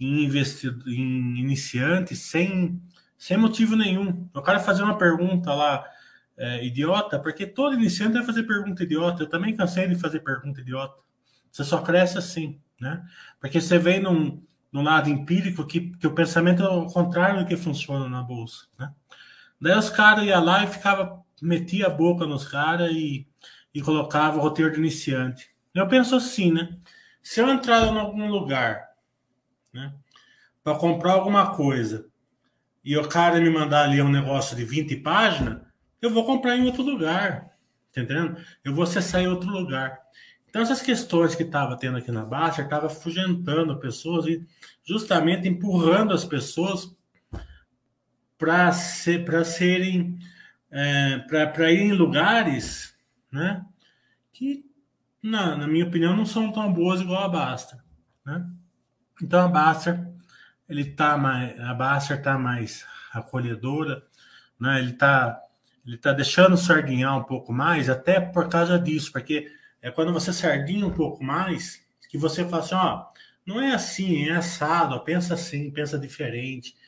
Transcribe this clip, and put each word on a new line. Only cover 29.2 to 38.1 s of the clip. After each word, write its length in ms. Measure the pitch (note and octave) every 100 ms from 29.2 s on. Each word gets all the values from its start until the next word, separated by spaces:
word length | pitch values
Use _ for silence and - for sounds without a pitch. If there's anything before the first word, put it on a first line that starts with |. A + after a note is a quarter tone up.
| _ _ _ _ _
né, 200 | B2 C#3 C#3 _ _ _ _ _ _
pra 140 | D3+ D3
comprar 380 | E3+ E3+ F3+
alguma 380 | F#3+ G3 G3+ F#3
coisa 540 | - C#3 B2+ A2 A2 - _ _ _ _ _ _ _
e 120 | C#3 D3+
o 120 | D3+
cara 320 | E3+ E3+ E3+
me 100 | E3
mandar 320 | D#3+ D3 D3
ali 180 | C#3+ C#3+
um 80 | C#3+
negócio 480 | C#3 C3+ C3+ - A#2+
de 80 |
vinte 300 | A2 C#3+ D3
páginas, 640 | C3 D3+ F#3+ A3 D#3 A#2+ A2 - _ _ _
eu 100 | A#3
vou 140 | A3
comprar 320 | A3+ C4 B3 B3
em 80 |
outro 160 | B3+ B3+
lugar, 720 | C4 B3+ D#3+ F3+ G3+ C3 - _ _ _ _
tá 100 | -
entendendo? 340 | A#2+